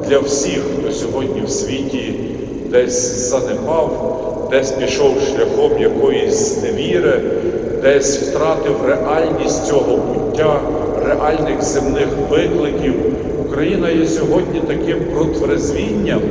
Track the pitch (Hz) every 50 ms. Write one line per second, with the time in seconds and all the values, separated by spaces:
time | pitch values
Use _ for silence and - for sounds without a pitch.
0 | 143 - 139 139 - - - - - - - - - - - - - 143 - -
1 | - - 127 135 131 131 - - - - 135 - - - 131 131 135 - - -
2 | - 113 - - 120 117 - - - - - - - - - 123 123 - - -
3 | - - - - - - 139 131 - - - - - 143 160 165 151 - - -
4 | - - - - - - - - - - 127 135 - - - 135 131 - - -
5 | 147 135 123 147 143 - - 113 113 - - 131 147 - - 113 110 - - -
6 | 135 135 131 - - - - - - - - - - 117 - - - - 180 180
7 | 170 147 131 113 - - - - 110 - - - - - - - - 135 143 139
8 | 139 - - - - - - 147 151 160 156 143 147 143 143 147 147 - 143 -
9 | - 143 151 160 165 156 - - - - 135 - - - 147 139 - - 123 -
10 | - - - - 147 - - 151 156 156 151 143 - - - - - - - -
11 | - - 147 - 147 151 156 - 151 143 - - - - 147 139 131 135 131 143
12 | 135 131 - - - - 147 160 - - - - - - - - - 135 123 113
13 | 107 - - - - - - - - - - 143 156 - 202 180 170 170 165 160
14 | 160 160 - 160 - 151 151 185 180 - - 165 160 156 156 160 - - - -
15 | - - - 147 160 156 - - - - - - - - - - 101 107 104 104
16 | 101 117 - 214 - -